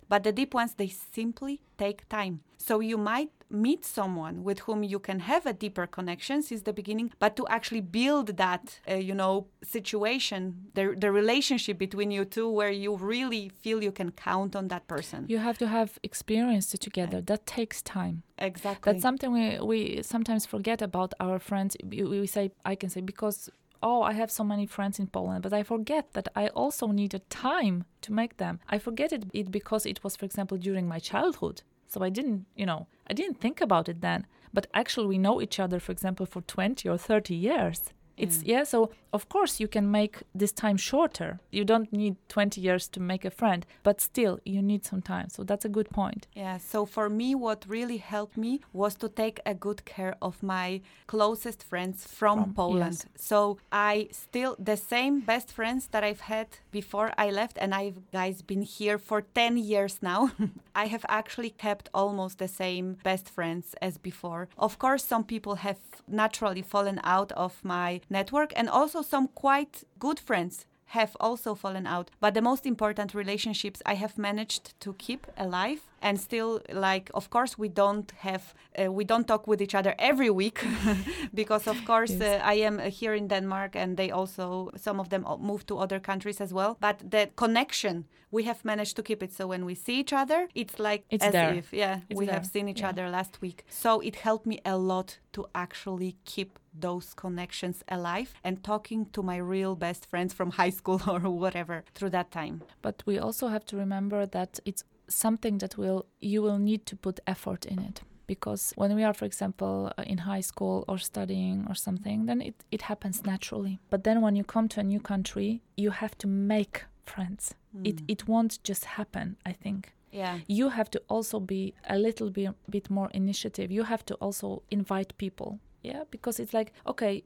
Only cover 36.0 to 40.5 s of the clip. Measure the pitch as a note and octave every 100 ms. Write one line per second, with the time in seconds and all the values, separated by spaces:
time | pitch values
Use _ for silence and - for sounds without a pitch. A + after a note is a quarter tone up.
36 | F#3+ F#3 F#3 F#3 - - G3 C4 F3+ E3+
37 | - G#3+ G#3 E3+ G#3 D#4 F3 E3 - -
38 | _ - F#3 D#3+ D#3 A#3+ D4 A#3 A3 -
39 | - G#3 - G3 G3+ - G#3+ G#3+ G3+ G#3
40 | G#3 - - F#3 G3+